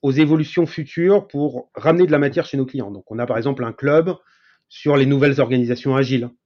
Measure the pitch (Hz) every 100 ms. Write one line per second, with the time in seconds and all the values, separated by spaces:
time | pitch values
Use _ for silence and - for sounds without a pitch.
0 | 139 135 151 156 151 - 165 - 139 -
1 | 175 202 202 143 147 123 - - 135 170
2 | 180 151 143 139 - 139 131 135 101 98
3 | - 113 120 113 123 135 117 110 139 151
4 | 170 175 _ _ _ _ _ - 151 143
5 | 135 139 143 139 120 127 120 123 139 135
6 | 131 131 120 _